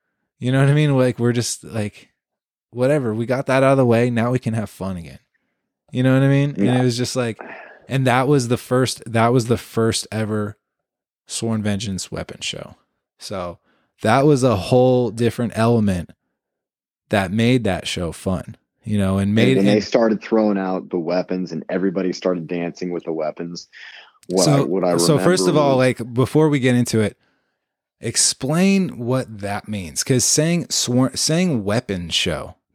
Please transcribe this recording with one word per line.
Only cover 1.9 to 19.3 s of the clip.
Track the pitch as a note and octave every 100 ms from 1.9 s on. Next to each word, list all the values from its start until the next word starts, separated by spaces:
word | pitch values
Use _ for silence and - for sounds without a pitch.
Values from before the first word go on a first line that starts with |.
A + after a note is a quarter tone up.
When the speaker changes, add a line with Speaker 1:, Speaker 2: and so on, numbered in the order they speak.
| - - _ _ _ _ _ _
Speaker 1:
"Whatever, | A#2 B2+ D3+ B2 G#2+
we | A#2
got | B2+ C#3
that | C3
out | C3+
of | C3+
the | B2
way. | A#2 B2
Now | A#2 A#2+
we | B2+
can | -
have | A2+ G#2
fun | - F#2+ F2+
again." | D#2 - _ _ _ _ _ _ _
You | B2+
know | B2+
what | C3
I | C#3
mean? | C#3 C#3+
And | C#3 G2+
Speaker 2:
Yeah. | B2+
Speaker 1:
it |
was | B2+ A#2
just | B2 B2+
like, | A#2+ G#2+ - - - - -
and | C3+ C3
that | B2 C3+
was | D3 A#2+
the | A#2
first, | - B2+ B2+ - -
that | A2+ A2+
was | B2+ A#2
the | A#2
first | - - A2+ A2 -
ever | G#2+ G#2+ G#2+ G#2 G#2+ _ _ _ _ _ _ _
Sworn | - A#2 A2
Vengeance | G#2 G2+ G#2 F#2 -
weapon | - - -
show. | - - - - _ _ _ _
So | - G2 F2 E2+ _ _ _ _
that | G#2+ B2 D3
was | C#3+
a | B2+ G#2
whole | F2 B2+ B2+ B2+ A#2+
different | A2+ A#2 - A#2 -
element | A2+ A#2 G#2 F#2 E2 _ _ _ _ _ _ _ _ _ _
that | G#2 F#2+
made | G#2+ A#2 B2+
that | G#2+ F2+ -
show | - F2
fun, | D#2 - F#2 - - _ _
you | - G#2
know, | F#2+ G2
and |
Speaker 2:
And | G2